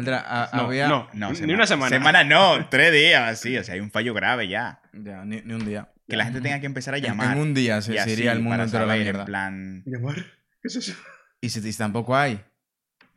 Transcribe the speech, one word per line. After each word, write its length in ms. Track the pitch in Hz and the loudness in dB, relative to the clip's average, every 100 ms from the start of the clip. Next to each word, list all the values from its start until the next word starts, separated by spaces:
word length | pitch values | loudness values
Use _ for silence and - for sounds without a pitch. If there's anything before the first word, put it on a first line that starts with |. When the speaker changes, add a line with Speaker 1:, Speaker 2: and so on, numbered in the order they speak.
Speaker 1:
Vendrá, 400 | 120 131 - 120 | -4 -4 -4 -6
a-, 120 | 117 120 | -2 -2
Speaker 2:
No, 60 | |
Speaker 1:
había 220 | 123 131 143 | -2 -2 0
Speaker 2:
no, 200 | 143 113 | 0 -2
Speaker 3:
No, 160 | 104 101 | -8 -6
Speaker 2:
ni 40 | 143 | -4
Speaker 3:
semana. 180 | 156 | -2
Speaker 2:
una 120 | 190 220 | 0 2
semana. 300 | 165 131 131 | 2 2 4
Speaker 3:
Semana 280 | 139 180 | 6 6
no, 440 | 147 156 190 160 156 | 6 6 6 4 2
tres 240 | 131 160 | 4 6
días, 480 | 151 156 156 117 110 | 8 8 6 4 -2
sí, 160 | 120 123 | -4 -4
o 80 | |
sea, 100 | 92 | -4
hay 60 | 92 | -8
un 100 | 104 | -4
fallo 240 | 107 117 | -2 -2
grave 340 | 104 95 123 101 | 0 0 0 -2
ya. 340 | 98 117 - _ | -4 -6 -10 _
Speaker 1:
Ya, 320 | 101 104 98 | -18 -16 -12
ni, 160 | 98 110 | -10 -10
ni 140 | 110 | -8
un 100 | 113 | -8
día. 260 | 107 104 - _ - | -6 -8 -10 _ -8
Speaker 3:
Que 100 | 110 | -4
la 80 | |
gente 160 | 110 127 | -2 -4
tenga 200 | 143 143 | -4 -4
que 60 | 139 | -6
empezar 280 | 131 135 | -8 -6
a 40 | 139 | -4
Speaker 1:
En, 60 | |
Speaker 3:
llamar 300 | 127 104 110 135 | -4 -2 0 0
Speaker 1:
en 60 | |
un 120 | 151 | 0
día 260 | 135 120 107 | 2 2 0
se, 100 | 104 | 0
Speaker 3:
y 20 | 107 | -2
Speaker 1:
se 40 | |
Speaker 3:
así, 100 | 101 | 0
Speaker 1:
iría 200 | 110 120 | 0 0
el 60 | 117 | 0
mundo 100 | 117 | 0
Speaker 3:
para 140 | 117 | 0
Speaker 1:
entero 200 | 113 113 | 0 0
a 20 | 110 | 0
la 60 | |
Speaker 3:
saber, 100 | 110 | 0
Speaker 1:
mierda. 160 | 104 98 | 0 -4
Speaker 3:
en 60 | 98 | -6
plan 560 | 101 95 95 95 95 131 | -6 -6 -8 -12 -12 -10
Speaker 2:
¿Llamar? 280 | 123 127 147 | -6 -6 -6
¿Qué 520 | 180 _ _ _ 247 | -10 _ _ _ -10
es 80 | 254 | -8
eso? 160 | 214 - - - _ _ | -8 -12 -18 -20 _ _
Speaker 1:
Y 80 | 120 | -8
si, 80 | 113 107 | -6 -6
y 60 | |
si 60 | 104 | -4
tampoco 380 | 107 107 113 131 | -4 -4 0 0
hay. 240 | 143 104 - _ _ _ _ _ _ | 0 -2 -10 _ _ _ _ _ _